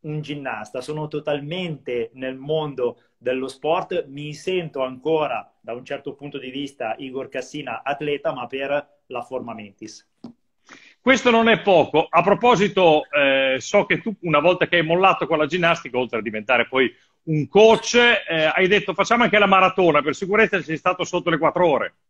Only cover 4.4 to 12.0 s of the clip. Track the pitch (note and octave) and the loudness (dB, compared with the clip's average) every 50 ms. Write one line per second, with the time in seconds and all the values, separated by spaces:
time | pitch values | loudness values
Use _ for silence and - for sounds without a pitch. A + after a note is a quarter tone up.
4.4 | - - F#3 F#3 E3+ D#3 - C#3 C3 B2+ C3 B2+ - D#3 D#3+ D#3 D3+ C3+ B2 A2 | -6 -4 -4 -4 -4 -6 -6 -6 -6 -6 -6 -8 -2 0 0 0 0 -2 -4 -8
5.4 | - _ _ _ _ A2+ A#2 B2 B2 - C#3+ C3+ - C#3+ C3+ _ C#3+ C#3+ C#3+ C#3 | -8 _ _ _ _ -12 -12 -12 -10 -10 -12 -10 -10 -14 -14 _ -16 -14 -12 -12
6.4 | B2+ B2+ B2+ C#3 C#3+ C3+ - _ A#2 A2 A2+ - C#3+ C3 B2+ C3+ C3 - - C3+ | -12 -10 -10 -10 -10 -10 -10 _ -8 -8 -8 -8 -10 -10 -10 -10 -10 -8 -10 -12
7.4 | B2+ - - D3+ C#3+ B2+ A#2 A#2 - C3+ C#3+ C#3+ D3+ D3 D3 C#3 - D#3+ D3 C3 | -12 -10 -12 -12 -10 -10 -10 -8 -6 -6 -6 -4 -4 -6 -6 -4 -4 -6 -6 -6
8.4 | A#2+ A#2 - C3+ C#3 C3+ C#3+ D3 C#3+ _ _ _ _ _ B2+ A#2+ A#2 - C3 B2 | -10 -10 -8 -8 -6 -4 -4 -4 -4 _ _ _ _ _ -10 -10 -10 -8 -10 -10
9.4 | A2+ A#2+ A2+ G#2+ G#2+ G2+ G2 _ A2 G#2+ - - _ _ _ _ - - - _ | -10 -10 -14 -14 -16 -18 _ _ -20 -18 -18 -20 _ _ _ _ -20 -20 -20 _
10.4 | _ _ _ _ _ _ - - _ _ _ _ _ A#3+ C4+ B3 - B3 A#3 A3+ | _ _ _ _ _ _ -20 -20 _ _ _ _ _ 2 2 4 4 4 4 4
11.4 | A3+ A3+ A3 E3+ - G3+ F#3+ E3 C3+ - - D3+ | 6 4 4 2 4 4 4 4 4 4 2 0